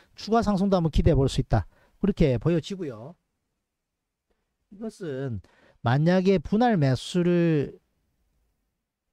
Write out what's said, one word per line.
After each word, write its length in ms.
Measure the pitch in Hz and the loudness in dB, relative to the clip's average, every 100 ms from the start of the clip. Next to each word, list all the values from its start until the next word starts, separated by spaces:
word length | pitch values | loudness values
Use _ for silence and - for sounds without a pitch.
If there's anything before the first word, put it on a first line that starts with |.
| _ | _
추가 280 | - - 233 | -18 -2 0
상승도 340 | 208 190 196 185 | 2 0 2 2
한번 140 | 165 | 2
기대해 240 | - - | 2 4
볼 140 | 139 135 | 4 2
수 120 | - | -2
있다. 260 | - 110 - _ _ _ | 0 -2 -2 _ _ _
그렇게 380 | 196 - 156 120 | -4 2 0 2
보여지고요. 760 | 139 170 - 190 156 107 131 175 _ _ _ _ _ _ _ _ _ _ _ _ _ _ _ | -2 -2 -4 -10 -10 -12 -18 -20 _ _ _ _ _ _ _ _ _ _ _ _ _ _ _
이것은 680 | 190 226 - 170 131 135 107 - _ _ _ | -16 -16 -12 -10 -8 -8 -10 -12 _ _ _
만약에 560 | 117 135 160 185 185 185 | -2 2 2 2 2 0
분할 380 | - 214 240 202 | 0 0 2 2
매수를 1000 | 135 127 - 180 175 175 170 151 139 - _ _ _ _ _ _ _ _ _ _ _ _ _ | 0 0 -2 -2 2 2 2 0 -2 -10 _ _ _ _ _ _ _ _ _ _ _ _ _